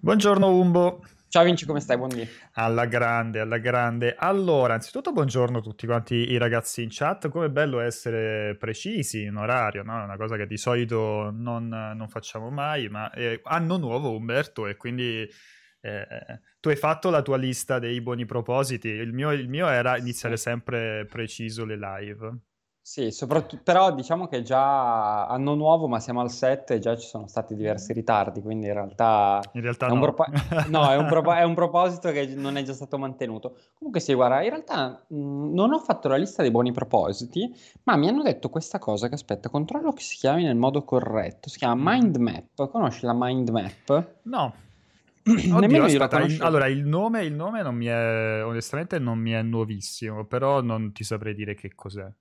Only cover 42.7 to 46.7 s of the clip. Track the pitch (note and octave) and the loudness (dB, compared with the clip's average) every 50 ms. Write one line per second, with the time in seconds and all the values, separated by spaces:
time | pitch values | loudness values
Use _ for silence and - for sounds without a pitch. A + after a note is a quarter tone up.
42.7 | - A#3 G#3 C3+ - - - A#2+ A#2 A#2+ B2 B2 B2+ C3 B2+ A#2 A2+ A2+ F#2+ G2 | 0 0 0 0 -2 -2 -2 -2 0 0 0 0 0 0 0 0 0 0 -2 -2
43.7 | - _ _ - C#3 D3+ E3+ - - _ _ A3+ B3+ A#3+ D3+ B2 - - - - | -10 _ _ 2 2 2 2 -2 -10 _ _ -6 -4 -2 -2 -2 -4 -10 -20 -20
44.7 | _ _ _ _ _ _ _ _ _ _ _ A3 A#3 G3+ D3 F3+ F3 E3+ G3 A3 | _ _ _ _ _ _ _ _ _ _ _ 4 4 4 6 4 6 6 8 8
45.7 | C4 D#4+ - F#3+ D3 C#3 C3+ B2+ - B2 C3+ C#3+ D#3 D#3+ E3+ E3 D#3+ D3 C3+ C3 | 8 8 8 6 6 4 4 4 4 2 2 2 0 2 2 4 4 4 4 4